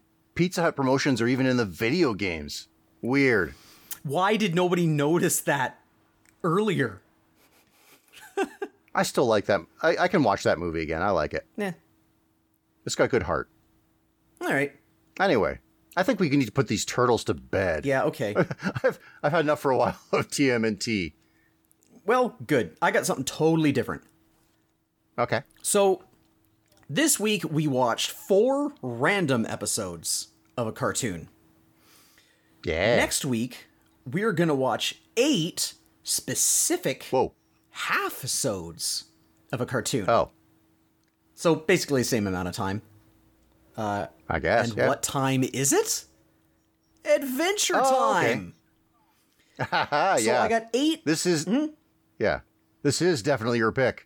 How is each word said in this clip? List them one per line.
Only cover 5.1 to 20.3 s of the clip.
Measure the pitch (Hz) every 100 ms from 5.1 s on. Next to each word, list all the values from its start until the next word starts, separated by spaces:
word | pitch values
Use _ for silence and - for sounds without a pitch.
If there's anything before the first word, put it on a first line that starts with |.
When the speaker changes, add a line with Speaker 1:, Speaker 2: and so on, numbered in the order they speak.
| 170 170 -
Speaker 2:
that | - 143 123 - _ _ _ _ _ _
earlier? | 175 175 214 151 123 95 _ _ _ _ _ _ _ _ _ - _ - - -
<laughs> | - - - _ _
Speaker 1:
I | -
still | 185 - 127
like | 107 98
that. | 101 82 -
I, | 160 180
I | 180
can | 180
watch | 120 101
that | 113 82
movie | 87 82
again. | 78 80
I | 98
like | 87 76
it. | 78 - -
Speaker 2:
Yeah. | 202 165 _ _ _ _ _ _ _ _ _ _
Speaker 1:
It's | -
got | - 127
good | 117
heart. | 82 76 - _ _ _ _ _ _ _ _ -
Speaker 2:
All | 349
right. | 143 139 - _ _ _ -
Speaker 1:
Anyway, | 190 127 78 67 _ _ _ -
I |
think | 190 220
we | 170
need | 143
to | 117
put | - 135
these | 101
turtles | - - 123 113
to | -
bed. | 82 65 92 95 78 139
Speaker 2:
Yeah, | 135
okay. | 127 - 110 139
Speaker 1:
<laughs> | 170 - 185 -
I've, | 254 - - -
I've | 151
had | 165
enough | 151 147
for | 143
a | 120
while | 120 - -
of | 151 -